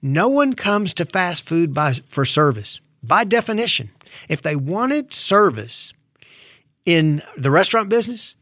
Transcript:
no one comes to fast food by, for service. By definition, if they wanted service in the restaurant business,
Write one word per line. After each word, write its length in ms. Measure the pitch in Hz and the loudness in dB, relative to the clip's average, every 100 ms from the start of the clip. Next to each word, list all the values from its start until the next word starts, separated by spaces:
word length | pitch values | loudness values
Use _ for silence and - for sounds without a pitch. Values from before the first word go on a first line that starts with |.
no 260 | 139 143 214 | 0 2 2
one 260 | 277 285 | 2 2
comes 400 | 254 202 208 202 - | 0 0 0 0 -4
to 100 | 170 | -4
fast 380 | 190 180 170 - | -2 -2 -4 -2
food 280 | 165 170 | 0 0
by, 200 | 139 151 123 - | 0 0 0 -4
for 180 | - 135 | -4 -2
service. 560 | - 147 107 101 - _ _ | 2 2 2 -8 -16 _ _
By 220 | 117 185 | 0 0
definition, 680 | 220 233 226 214 226 - 107 _ _ - - | 2 0 0 -4 -2 -4 -6 _ _ -20 -6
if 140 | 151 | -4
they 140 | 156 151 | -2 -4
wanted 560 | 135 190 254 294 277 | -2 -2 0 -2 -4
service 800 | - - 196 208 113 113 - - _ _ _ - - - _ _ _ - | -6 0 4 4 2 -10 -14 -18 _ _ _ -20 -20 -20 _ _ _ 0
in 360 | 170 156 147 - - | 2 4 0 -4 -4
the 140 | 139 | 2
restaurant 400 | 147 190 226 202 | 4 4 2 2
business, 460 | 226 226 233 - - | 0 -2 -8 -14 -18